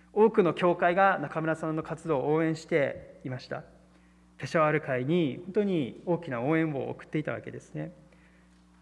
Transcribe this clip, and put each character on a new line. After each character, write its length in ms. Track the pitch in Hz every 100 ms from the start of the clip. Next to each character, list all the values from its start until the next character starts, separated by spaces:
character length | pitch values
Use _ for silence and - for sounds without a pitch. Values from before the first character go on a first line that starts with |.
| -
多 160 | 208 220
く 140 | 220
の 100 | 175
教 220 | 147 180
会 220 | 170 175 180
が 240 | 196 180
中 200 | 143 160
村 140 | 160
さ 160 | 156 160
ん 60 | 156
の 80 |
活 240 | 156 156 165
動 100 | 139
を 140 | 143
応 100 | 156
援 140 | 160 156
し 80 |
て 560 | - 160 131 - - -
い 60 | 135
ま 80 | 127
し 100 | -
た。 140 | 135 - - - - _ _ _ -
ペ 120 | 139
シ 100 | 170
ャ 40 |
ワ 60 | 151
ー 40 |
ル 80 | 151
会 240 | 147 127
に 360 | 127 180 151 123
本 80 | -
当 100 | 214
に 400 | 202 175 117 -
大 140 | - 170
き 120 | -
な 100 | 120
応 140 | 131 160
援 180 | 160
を 160 | 139 120
送 140 | 127
っ 20 | -
て 140 | 156
い 20 |
た 80 | 147
わ 100 | -
け 120 | -
で 80 | -
す 120 | -
ね。 200 | 151 160 - - - - - _ _ _ _